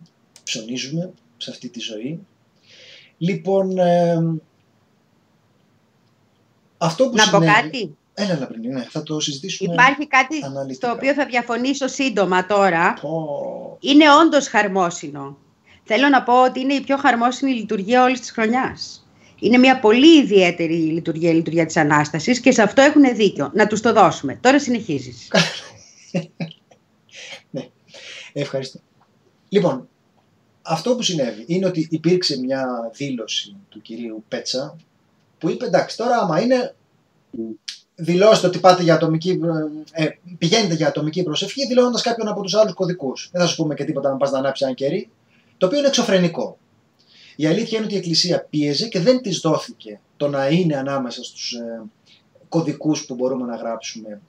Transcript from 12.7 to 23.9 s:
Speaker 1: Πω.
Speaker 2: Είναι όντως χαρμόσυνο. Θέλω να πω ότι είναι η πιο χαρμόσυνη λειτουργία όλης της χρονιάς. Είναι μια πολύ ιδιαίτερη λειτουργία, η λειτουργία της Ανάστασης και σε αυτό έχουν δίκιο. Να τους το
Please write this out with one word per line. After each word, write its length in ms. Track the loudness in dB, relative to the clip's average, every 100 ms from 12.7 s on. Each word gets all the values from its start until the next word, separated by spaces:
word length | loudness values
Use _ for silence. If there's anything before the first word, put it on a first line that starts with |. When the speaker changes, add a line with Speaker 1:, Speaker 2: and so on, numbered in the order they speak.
| 2 0 -2
Speaker 1:
Πω. 760 | -6 -6 -6 -8 -8 -10 -14 -8
Speaker 2:
Είναι 260 | 4 6 8 8 6
όντως 220 | 2 0
χαρμόσυνο. 920 | 0 0 0 -2 -4 -12 -12 -14 -16 _ _ _ _
Θέλω 260 | -2 2 4
να 140 | 4
πω 200 | 4 4
ότι 160 | 4 2
είναι 140 | -2
η 80 | -2
πιο 160 | -2 2
χαρμόσυνη 540 | 2 2 0 -2 -2
λειτουργία 500 | -4 -4 -6 2 4
όλης 160 | 4 0
της 120 | -6
χρονιάς. 760 | -4 -2 0 -4 -8 -16 -18 _ _ _ _
Είναι 180 | 4 6
μια 220 | 6 6
πολύ 400 | 4 8 8 8
ιδιαίτερη 540 | 8 4 4 2 -2 0
λειτουργία, 540 | 0 -2 -4 -2 2
η 40 |
λειτουργία 320 | 2 2 0 0
της 120 | 2
Ανάστασης 600 | 4 2 2 -2 -2 2
και 120 | 4
σε 100 | 4
αυτό 200 | 4 6
έχουν 340 | 6 6 4 4
δίκιο. 360 | 0 0 -2
Να 140 | 0 0
τους 140 | 2
το 120 | 2